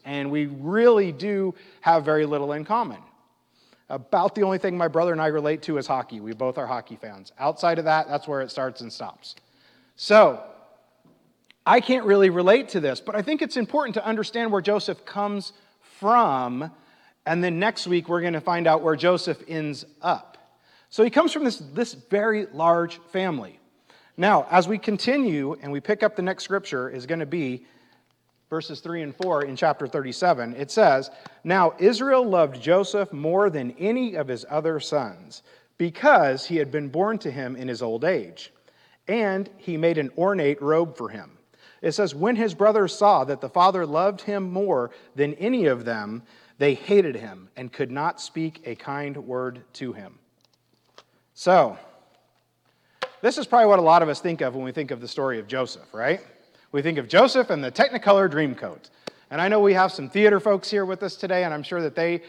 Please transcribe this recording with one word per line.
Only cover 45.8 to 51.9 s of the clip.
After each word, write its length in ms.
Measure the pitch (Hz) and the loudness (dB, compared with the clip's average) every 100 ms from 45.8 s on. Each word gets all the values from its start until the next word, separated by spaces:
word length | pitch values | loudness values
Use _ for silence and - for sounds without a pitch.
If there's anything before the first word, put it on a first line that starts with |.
them, 380 | 117 110 104 113 - _ _ _ | -4 -6 -8 -10 -14 _ _ _
they 160 | 143 | 0
hated 420 | 131 - 202 170 117 | 0 2 2 2 -2
him 340 | 110 92 92 - | -12 -18 -20 -16
and 160 | 127 | -16
could 180 | - 131 | -8 -6
not 300 | 135 160 - | -4 -6 -6
speak 420 | - 165 160 156 | -10 -8 -8 -8
a 120 | 147 113 | -14 -12
kind 400 | - 139 143 139 | -10 -10 -10 -12
word 460 | 123 127 127 123 - | -8 -6 -6 -10 -18
to 180 | - 127 | -14 -12
him." 280 | 107 98 _ _ _ _ _ _ _ _ - _ _ _ | -12 -16 _ _ _ _ _ _ _ _ -20 _ _ _
So, 420 | - 180 185 127 90 - | -4 4 4 4 -2 -18